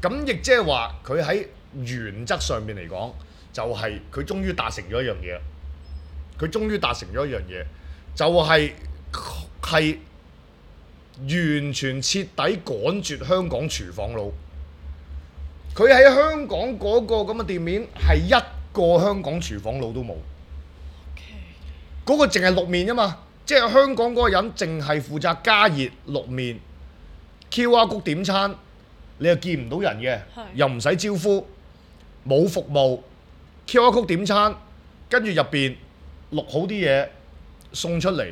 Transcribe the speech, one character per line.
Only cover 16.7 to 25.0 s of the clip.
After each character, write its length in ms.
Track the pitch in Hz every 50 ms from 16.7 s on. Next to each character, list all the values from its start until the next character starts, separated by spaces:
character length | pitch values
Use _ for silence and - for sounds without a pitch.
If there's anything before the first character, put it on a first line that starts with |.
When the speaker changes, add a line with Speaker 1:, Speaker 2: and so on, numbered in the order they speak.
| 262
Speaker 1:
嗰 240 | 196 196 202 214 240 233
個 80 | 202 226
咁 200 | 220 208 185 220
嘅 80 | 226 226
店 160 | 165 196 175
面 260 | 165 170 180 202 233 - -
係 220 | - - - 170
一 260 | 156 160 175 226 240 233 - - - - - -
個 260 | 208 180 170 175 170
香 240 | 175 202 202 196 185
港 180 | 139 151 175
廚 200 | 165 - - 101
房 180 | 90 107 120 135
佬 140 | 131 113 117
都 80 | 123 127
冇。 120 | 113 92 82 - - - - - - - - - - - - - - - - - - -
Speaker 2:
OK。 100 | - - - 220 - - - - - - - - - - - - - -
Speaker 1:
嗰 120 | - 269 294
個 80 | 294
淨 180 | - - 202 180
係 80 | 185 185
淥 140 | 180 175
麵 200 | 160 180 175 180
啫 80 | 202 240
嘛， 240 | 240 220 190 165 - - - - - -
即 100 | - 294
係 180 | 269 240 233 214
香 220 | 262 277 277 269
港 180 | 233 233 240 247
嗰 100 | 233 240
個 60 | 233
人 240 | 196 180 202 226 -
淨 280 | - 202 160 160 160 147
係 200 | 143 151 151